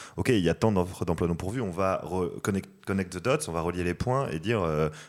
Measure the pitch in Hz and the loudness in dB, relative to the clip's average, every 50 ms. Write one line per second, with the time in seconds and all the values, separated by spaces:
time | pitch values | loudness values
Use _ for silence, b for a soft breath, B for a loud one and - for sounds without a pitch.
0 | B B B B - 123 127 104 87 82 82 - - 113 107 92 87 92 95 - | B B B B 2 4 4 4 6 4 4 4 4 4 4 4 2 0 -2 -4
1 | - 85 85 80 90 85 85 80 90 92 110 131 117 95 85 90 95 95 92 - | -2 -2 0 2 2 0 0 0 -2 -4 -4 -4 -4 -4 -2 0 0 0 0 0
2 | - 76 87 92 90 85 - - - - 98 95 95 - - - - - 101 98 | -2 -4 -2 -2 -2 -2 -4 -4 -2 -2 0 0 -2 -6 -12 -12 -6 -4 -2 -2
3 | 95 87 87 92 82 123 139 156 - - 82 82 80 87 87 87 90 90 87 - | -2 -4 -6 -4 -2 0 0 0 0 -2 -2 -2 0 0 0 0 0 -2 0 -2
4 | - 123 127 139 139 - - 82 80 101 120 107 90 82 78 76 78 76 B B | 0 0 0 0 0 -2 -4 -2 0 0 2 2 2 2 2 2 2 0 B B
5 | B | B